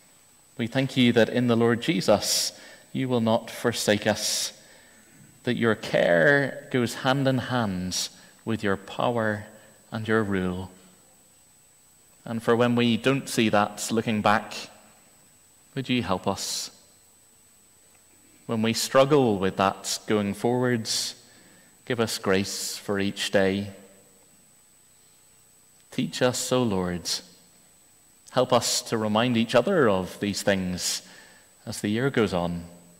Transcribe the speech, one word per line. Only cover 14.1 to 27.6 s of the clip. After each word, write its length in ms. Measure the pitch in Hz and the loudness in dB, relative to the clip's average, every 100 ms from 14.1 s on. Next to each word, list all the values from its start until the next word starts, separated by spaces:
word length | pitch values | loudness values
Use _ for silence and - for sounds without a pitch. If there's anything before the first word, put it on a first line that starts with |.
| 107 | 0
back, 320 | 104 107 - - - - - _ _ _ _ _ _ _ _ | 2 2 0 -14 -16 -20 -20 _ _ _ _ _ _ _ _
would 140 | - 127 | -10 -4
you 120 | 123 | -2
help 280 | 95 92 - | -2 -2 -2
us? 420 | 98 - - - - _ _ _ _ _ _ _ _ _ _ _ _ _ _ _ _ - | -4 -6 -8 -10 -16 _ _ _ _ _ _ _ _ _ _ _ _ _ _ _ _ -6
When 160 | 117 | 0
we 100 | 113 | 0
struggle 640 | 113 - 135 135 147 123 101 | 0 2 4 6 6 4 2
with 200 | 95 92 | 0 2
that 420 | 98 - - - - | 2 0 -6 -8 -2
going 260 | 107 101 | 0 0
forwards, 840 | 98 117 127 127 120 110 - - - - - - - _ _ - | -2 -2 0 0 0 -2 -6 -6 -10 -20 -20 -20 -20 _ _ -6
give 120 | 117 | -2
us 200 | 110 - | -2 -2
grace 580 | 104 95 101 - - - | 0 2 0 -4 -8 -10
for 240 | - 98 | -4 -2
each 320 | 98 98 - | -2 -4 0
day. 400 | 104 95 98 101 - - - _ _ _ _ _ _ _ _ _ _ _ _ _ _ _ _ _ _ _ | 2 2 0 -6 -12 -20 -20 _ _ _ _ _ _ _ _ _ _ _ _ _ _ _ _ _ _ _
Teach 320 | - - - | -6 -6 0
us, 300 | 127 123 - | 0 0 -2
O 100 | 127 | 0
Lord. 480 | 123 95 90 87 82 - - - _ _ | 2 0 -2 -4 -6 -8 -10 -20 _ _